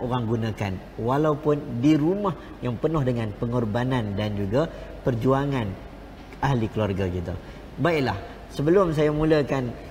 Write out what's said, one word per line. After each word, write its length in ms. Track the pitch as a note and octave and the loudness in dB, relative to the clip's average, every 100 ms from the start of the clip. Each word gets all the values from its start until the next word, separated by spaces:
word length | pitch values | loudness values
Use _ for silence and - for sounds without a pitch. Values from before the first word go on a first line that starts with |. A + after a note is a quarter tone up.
orang 240 | B2 B2 A2 | -2 -2 0
gunakan. 480 | A2+ A2+ G2+ G2+ F#2+ - - | 0 -2 -2 -4 -4 -10 -6
Walaupun 800 | A2+ C#3 D#3 D3 D3+ D3 C#3+ A#2+ | 0 2 2 2 2 0 -2 0
di 160 | C#3 D#3 | 4 6
rumah 400 | D#3 G3 G3+ - - - | 4 2 0 -4 -8 -8
yang 160 | B2 A#2 | -6 -2
penuh 240 | D#3 D#3+ | 0 2
dengan 320 | B2+ A#2 A2 | 2 0 -2
pengorbanan 880 | G2+ A#2+ B2 A2+ A#2 B2+ B2+ G#2+ G2 | -4 -2 0 0 0 0 0 0 -2
dan 160 | G#2+ G2+ | -2 0
juga 320 | G2 B2 E3 - - - - | 0 2 0 -4 -12 -6 -2
perjuangan 640 | A#2 B2 C3+ C#3+ C3+ G2+ F#2+ - - - - - - | 2 4 2 2 0 -2 -6 -10 -16 -16 -16 -16 -2
ahli 240 | C#3 C3 A2 | 0 2 0
keluarga 400 | A2 G#2 F#2+ F#2+ | 0 0 2 0
kita. 240 | F2+ F2 F2 - - - - | -2 -4 -8 -10 -16 -12 -2
Baiklah, 400 | D3 D#3+ B2 F#2+ - - - | 0 2 0 -2 -8 -14 -12
sebelum 400 | - D3 F#3+ F3+ | -2 4 6 6
saya 160 | D3+ D3+ D3+ | 4 2 4
mulakan 560 | D#3 D#3 C3 C3+ B2 - - | 4 4 4 0 -2 -6 -12